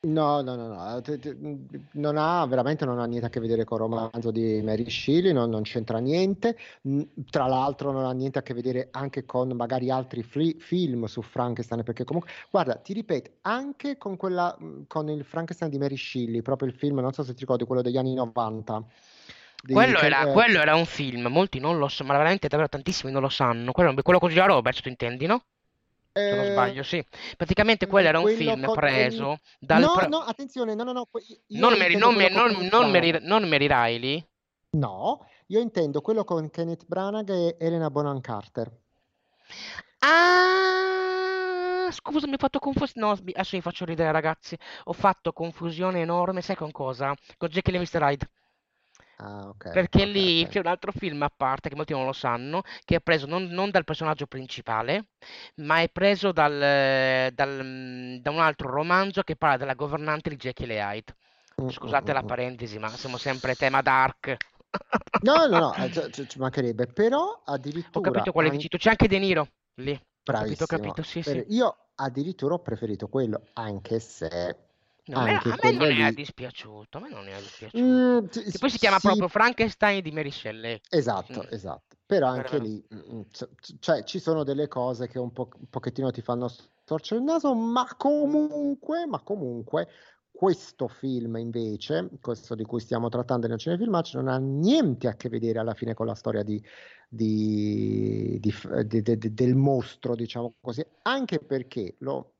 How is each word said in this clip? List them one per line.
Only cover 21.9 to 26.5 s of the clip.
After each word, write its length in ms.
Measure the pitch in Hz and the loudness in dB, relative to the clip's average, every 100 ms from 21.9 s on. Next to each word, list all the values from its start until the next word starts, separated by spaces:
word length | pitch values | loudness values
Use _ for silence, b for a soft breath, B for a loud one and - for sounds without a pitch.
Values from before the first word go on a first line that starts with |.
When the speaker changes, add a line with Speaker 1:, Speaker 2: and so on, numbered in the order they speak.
| - | -2
Speaker 2:
ma 120 | 135 143 | 2 4
veramente 320 | 156 185 147 | 4 2 0
davvero 200 | 147 156 | 0 0
tantissimi 440 | 143 156 185 135 | -2 -4 -4 -2
non 100 | 135 | -2
lo 60 | 131 | 0
sanno. 420 | - 127 117 120 | 2 2 2 0
Quello, 240 | 127 170 135 | 4 4 4
quello 160 | 160 180 | 6 6
con 100 | 180 | 6
Giulia 160 | 160 196 | 6 6
Roberts, 340 | 151 117 - | 6 4 -2
tu 80 | 135 | -8
intendi, 380 | 123 120 127 156 | -6 -6 -2 0
no? 180 | 240 _ _ _ _ _ _ _ - | 0 _ _ _ _ _ _ _ -2
Se 100 | 202 202 | 0 0
non 80 | |
Speaker 1:
Eh, 0 | |
Speaker 2:
sbaglio, 380 | 202 | 0